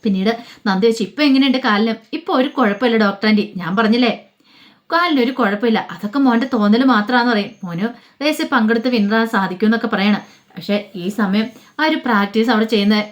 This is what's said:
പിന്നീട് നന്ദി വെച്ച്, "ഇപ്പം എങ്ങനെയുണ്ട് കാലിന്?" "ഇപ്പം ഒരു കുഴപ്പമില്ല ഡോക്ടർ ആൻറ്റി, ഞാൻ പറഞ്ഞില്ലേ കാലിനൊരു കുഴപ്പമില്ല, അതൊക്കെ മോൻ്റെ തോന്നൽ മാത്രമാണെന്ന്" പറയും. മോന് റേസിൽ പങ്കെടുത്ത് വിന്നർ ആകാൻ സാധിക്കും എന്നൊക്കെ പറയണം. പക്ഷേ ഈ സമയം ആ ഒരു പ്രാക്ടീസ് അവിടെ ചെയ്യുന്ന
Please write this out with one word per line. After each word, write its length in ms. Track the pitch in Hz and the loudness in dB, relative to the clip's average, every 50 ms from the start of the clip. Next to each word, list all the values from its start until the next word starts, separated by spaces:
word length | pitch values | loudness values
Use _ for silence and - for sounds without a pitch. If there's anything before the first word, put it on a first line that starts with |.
| - | 0
പിന്നീട് 280 | 226 196 185 190 214 226 - - - - - _ | 0 -2 0 0 -2 -2 -4 -8 -18 -20 -8 _
നന്ദി 220 | 214 190 185 202 233 | -2 0 2 2 2
വെച്ച്, 140 | 226 226 208 | 2 0 -4
"ഇപ്പം 220 | 185 - - 302 | -6 -2 0 2
എങ്ങനെയുണ്ട് 360 | 285 262 269 269 277 254 262 | 4 4 4 4 2 2 0
കാലിന്?" 340 | 254 247 208 202 220 226 220 220 - _ - | 0 0 0 2 2 0 -2 -6 -8 _ -10
"ഇപ്പം 220 | 320 - - 359 | -10 -6 -2 0
ഒരു 120 | 262 262 294 | 0 0 0
കുഴപ്പമില്ല 500 | - - 254 208 202 - 262 240 226 220 | 0 0 0 0 0 0 0 0 2 2
ഡോക്ടർ 300 | 220 202 196 - - 214 | 2 0 0 0 0 2
ആൻറ്റി, 160 | 214 208 202 - - | 2 2 0 -2 -6
ഞാൻ 160 | 185 170 160 185 | -10 -8 -4 -2
പറഞ്ഞില്ലേ 360 | 202 226 214 226 240 254 233 196 - - _ _ _ _ _ _ _ - - _ _ _ _ | 0 2 2 2 2 2 0 0 -4 -10 _ _ _ _ _ _ _ -20 -20 _ _ _ _
കാലിനൊരു 420 | - 330 349 349 320 269 240 247 262 | -2 0 0 2 2 2 0 0 0
കുഴപ്പമില്ല, 480 | - 240 202 202 208 247 233 220 185 - - | 0 0 0 0 0 0 0 0 0 -2 -4
അതൊക്കെ 280 | - - - 208 208 277 | -12 -10 -10 -6 -2 2
മോൻ്റെ 280 | 277 262 233 233 254 262 | 2 4 4 2 0 0
തോന്നൽ 340 | 254 240 208 208 214 233 269 | 0 0 2 4 4 4 4
മാത്രമാണെന്ന്" 480 | 269 247 208 208 214 247 247 240 247 233 | 4 4 2 2 2 0 0 2 2 0
പറയും. 160 | 208 202 - - _ - | 0 -2 -4 -10 _ -12
മോന് 240 | 175 170 170 196 233 247 - _ - _ _ | -10 -8 -6 -6 -6 -6 -10 _ -20 _ _
റേസിൽ 280 | 269 302 302 302 320 - | -2 -2 -2 -2 -4 -2
പങ്കെടുത്ത് 400 | 294 254 220 214 233 233 226 262 | 0 0 2 2 2 0 0 0
വിന്നർ 280 | 247 233 202 202 220 | 0 2 0 2 2
ആകാൻ 120 | 226 226 226 | 0 0 0
സാധിക്കും 400 | - 202 190 180 185 185 220 214 | 0 -2 -2 -2 -4 -2 0 0
എന്നൊക്കെ 200 | 226 226 - 226 | 0 0 -2 -4
പറയണം. 340 | 220 190 196 208 208 202 - - - _ _ _ | -2 0 0 0 0 0 -4 -12 -20 _ _ _
പക്ഷേ 260 | _ - 165 - 202 208 202 - - | _ -16 -6 -4 -4 -4 -4 -6 -12
ഈ 100 | 180 170 185 | -8 -8 -8
സമയം 360 | 208 - 214 190 190 208 220 254 - - - - _ | -4 -2 -2 0 0 -2 -2 -4 -8 -18 -20 -20 _
ആ 120 | - 302 | -4 -2
ഒരു 120 | 320 311 269 - | -2 -2 -2 -2
പ്രാക്ടീസ് 460 | 254 233 202 202 202 - 226 226 233 | -2 0 0 0 0 0 0 0 2
അവിടെ 160 | 240 214 220 220 - | 2 0 0 0 0
ചെയ്യുന്ന 240 | 214 202 202 214 214 208 - | 0 2 2 2 0 -2 -6